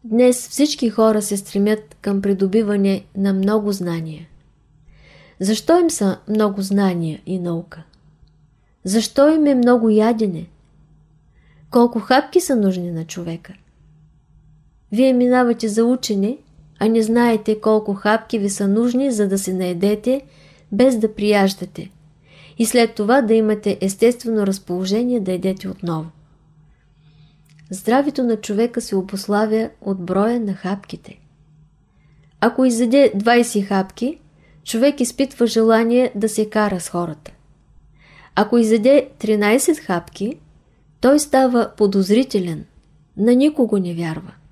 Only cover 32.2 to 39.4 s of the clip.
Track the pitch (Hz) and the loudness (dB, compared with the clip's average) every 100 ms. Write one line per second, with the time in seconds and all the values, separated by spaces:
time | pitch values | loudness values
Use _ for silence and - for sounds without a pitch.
32.2 | _ _ 240 240 262 226 240 277 262 196 | _ _ -2 2 0 2 2 4 4 2
33.2 | 220 240 240 208 196 196 190 - 254 330 | 2 2 2 -2 -2 -2 -4 -6 -8 -8
34.2 | _ _ _ _ - 226 277 285 247 - | _ _ _ _ -8 0 0 0 -4 -2
35.2 | 269 - 233 226 220 226 226 247 247 208 | -6 0 0 2 2 2 4 2 0 -2
36.2 | 220 214 214 220 208 185 - 175 170 - | -4 -2 -2 0 -2 -4 -6 -6 -6 -10
37.2 | - - _ _ _ _ _ _ _ - | -20 -20 _ _ _ _ _ _ _ -20
38.2 | - - 214 240 220 226 240 277 277 - | -6 -2 2 2 2 2 4 4 2 -8
39.2 | 214 214 | -2 0